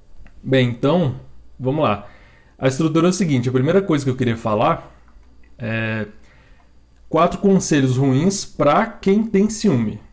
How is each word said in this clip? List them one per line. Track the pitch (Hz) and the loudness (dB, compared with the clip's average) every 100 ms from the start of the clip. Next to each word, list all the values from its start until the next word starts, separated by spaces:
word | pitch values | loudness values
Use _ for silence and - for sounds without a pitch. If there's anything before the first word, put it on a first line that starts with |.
| - - - - | -20 -20 -20 -12
Bem, | 131 135 120 | -2 0 0
então, | 113 135 180 147 - - - - - | 0 0 2 0 -4 -12 -20 -20 -8
vamos | 127 156 | -4 -2
lá. | 123 101 - - - - _ - | -2 -2 -8 -20 -20 -20 _ -4
A | 131 | -2
estrutura | 135 160 160 175 | 0 0 2 2
é | |
o | |
seguinte: | 185 170 131 123 | 2 0 0 0
a | |
primeira | 127 143 190 | 0 2 2
coisa | 196 147 | 2 -2
que | 127 | 0
eu | 127 | -2
queria | 117 110 | -2 -2
falar | 110 107 143 165 - - - - - - - - | -2 0 0 -2 -8 -20 -20 -20 -20 -20 -20 -12
é | 110 113 113 110 104 - - - - - _ - _ _ - | -6 -4 -4 -6 -8 -12 -20 -20 -20 -20 _ -20 _ _ -4
quatro | 160 170 - | 0 0 2
conselhos | 196 190 - 151 131 127 | 2 2 2 0 2 2
ruins | 139 131 185 196 | 2 2 2 -2
pra | - - 147 165 220 | -6 0 2 2 0
quem | - 190 208 | -2 0 2
tem | 226 190 214 | 2 2 0
ciúme. | - 208 123 107 107 - | 0 0 2 -2 -6 -16